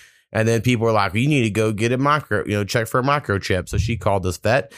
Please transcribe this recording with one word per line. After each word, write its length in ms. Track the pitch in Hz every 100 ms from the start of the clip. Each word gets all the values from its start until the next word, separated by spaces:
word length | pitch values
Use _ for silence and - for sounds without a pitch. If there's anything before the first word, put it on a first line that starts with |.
| - _ _ 104
And 120 | 110
then 140 | 117
people 260 | 123 120 113
were 40 |
like, 220 | 110 98
"You 140 | 107 139
need 160 | 147
to 80 | 110
go 200 | 101 110
get 200 | 101 117
a 60 | 127
micro, 440 | 139 147 - 104 -
you 60 |
know, 100 | 104
check 240 | 101 123 110
for 120 | 127
a 40 |
microchip." 640 | 127 143 - 101 - 92 -
So 80 | 101
she 200 | 113 117
called 260 | - 98
this 140 | 92 -
vet, 360 | 104 131 -